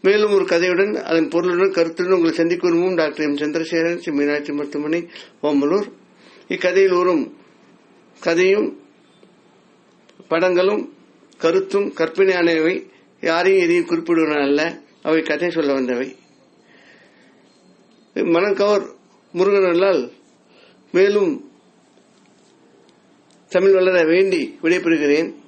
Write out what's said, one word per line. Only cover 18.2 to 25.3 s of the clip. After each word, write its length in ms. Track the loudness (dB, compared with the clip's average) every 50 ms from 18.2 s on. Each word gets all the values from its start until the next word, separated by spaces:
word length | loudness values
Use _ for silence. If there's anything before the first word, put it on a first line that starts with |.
| 0 2 2 2 2 0 0 0 2 2 2 0 -2 -6 -18 _ _ _ _ _ _ _ -4
முருகனல்லால் 800 | 0 0 2 2 2 2 2 2 2 2 2 2 0 -2 -6 -12 _ _ _ _ _ _ _ _ -20 -20 -20 _ _ _ _
மேலும் 600 | 2 2 4 4 4 2 0 0 -2 -6 -10 -20 _ _ _ _ _ _ _ _ _ _ _ _ _ _ _ _ _ _ _ _ _ _ _ _ _ _ _ _ _ _ _ _ _ _ _ _ _ _ _ _
தமிழ் 240 | -10 -4 0 0 2
வளர 300 | 2 0 0 0 0 2
வேண்டி 560 | 2 2 2 2 0 -2 -4 -4 -8 -10 -6
விடைபெறுகிறேன். 720 | -2 -2 -2 0 0 -2 -2 0 0 0 0 0 -2 -6